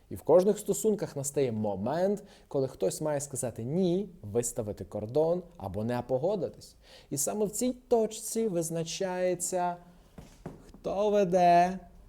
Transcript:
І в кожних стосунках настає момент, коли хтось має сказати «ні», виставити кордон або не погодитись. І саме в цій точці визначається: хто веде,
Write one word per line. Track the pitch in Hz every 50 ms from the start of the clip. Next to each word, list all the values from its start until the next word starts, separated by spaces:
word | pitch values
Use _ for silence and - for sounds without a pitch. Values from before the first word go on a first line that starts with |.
| _ -
І | -
в | 98
кожних | - - 147 180 185 214 202 208
стосунках | - - 196 - - 220 208 - 165 139 -
настає | 139 139 - - 147 139 123
момент, | 110 107 107 104 101 92 101 123 147 170 185 202 208 196 - - - - - _
коли | - 139 135 131
хтось | - - 196 180 160 -
має | 156 151 151 143
сказати | 143 - - 120 - 120 - - 113
«ні», | 123 151 180 190 175 170 190 208 202 - -
виставити | - 104 101 120 117 - - - 110 104 95 - 98
кордон | - - 104 104 110 123 151 160 165 175 180 175 - - -
або | 95 95 87 101 110
не | 117 123 123
погодитись. | 120 - 131 127 143 185 214 196 143 107 - - - - - _ - - - - - -
І | - -
саме | - 196 196 208 214
в | 190
цій | - - 247 254 247
точці | - - - 240 226 220 214 214 - - - - 220 226 220
визначається: | 175 170 165 160 165 165 165 165 - - 190 185 185 180 185 185 180 180 175 - 185 180 175 175 175 175 - - - - - - - - - - - - - - - - - -
хто | - - - - 170 190 208 214
веде, | 202 208 202 175 180 185 175 175 175 175 175 180 190 185 - - - - -